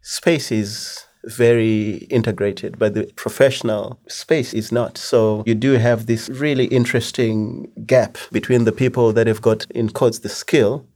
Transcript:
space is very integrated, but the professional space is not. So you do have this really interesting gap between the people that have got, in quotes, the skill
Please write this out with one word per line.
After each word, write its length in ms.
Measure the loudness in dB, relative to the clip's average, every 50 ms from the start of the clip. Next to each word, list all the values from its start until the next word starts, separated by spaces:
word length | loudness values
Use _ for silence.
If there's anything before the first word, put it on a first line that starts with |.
space 500 | _ -10 -12 -2 0 0 0 0 -2 -2
is 520 | -2 -2 -2 -4 -6 -10 -12 -12 -14 -16 -18 _ _ _ -18
very 720 | -16 -2 2 4 4 4 4 4 2 2 0 0 -2 -6 -10 -8 -2
integrated, 720 | 0 0 0 0 -2 -2 -2 -2 -2 -4 -10 -10 -4 -2
but 140 | -2 0 0
the 100 | -2 -6 -6 _ -10
professional 800 | -10 -10 2 4 4 4 4 0 -2 -2 -2 -2 -4 -8 -12 _ _ _
space 460 | -14 -14 -2 0 0 0 0 -2 -4
is 180 | -6 -6 -2
not. 260 | -2 -2 -2 -2 -6 -12
So 460 | -6 2 2 4 4 4 2 0 0
you 100 | -2 0
do 180 | 2 2 2 4
have 320 | 4 4 4 2 0 0
this 240 | -2 -2 -2 -2 -8
really 360 | -8 -4 -2 -2 0 0 0 2
interesting 1000 | 2 2 2 2 0 -2 -2 -2 -2 -2 0 0 0 0 -2 -4 -6 -10 -12 -14 _ -16 -2
gap 320 | 2 4 4 4 2 -6 -14 -16 -4
between 320 | -4 -4 0 2 2 4 4
the 80 | 2
people 400 | 2 2 0 0 2 2 2 4
that 160 | 4 4 2 2
have 140 | 0 2
got, 240 | 2 0 0 0 -2 _
in 180 | -4 -4 -4 -4
quotes, 300 | -2 2 0 0 0 0
the 100 | -10 -10
skill 560 | -10 -10 -6 0 2 2 4 2 0 -2 -8 _ _